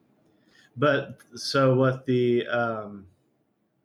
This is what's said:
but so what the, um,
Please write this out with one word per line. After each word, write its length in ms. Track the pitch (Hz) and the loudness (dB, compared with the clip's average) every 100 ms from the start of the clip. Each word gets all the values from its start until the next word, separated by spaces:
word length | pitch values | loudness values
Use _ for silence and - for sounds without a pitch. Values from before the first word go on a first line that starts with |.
| _ _ _ _ _ _ _ 120 | _ _ _ _ _ _ _ -2
but 420 | 143 135 - 123 _ | 0 0 -4 -14 _
so 400 | 120 - 139 135 | -14 -4 2 2
what 300 | 127 131 131 | 4 2 0
the, 420 | - 123 123 120 - | 0 0 2 2 0
um, 580 | 120 117 110 104 101 92 _ _ _ _ _ _ _ | -2 -2 -4 -10 -16 -20 _ _ _ _ _ _ _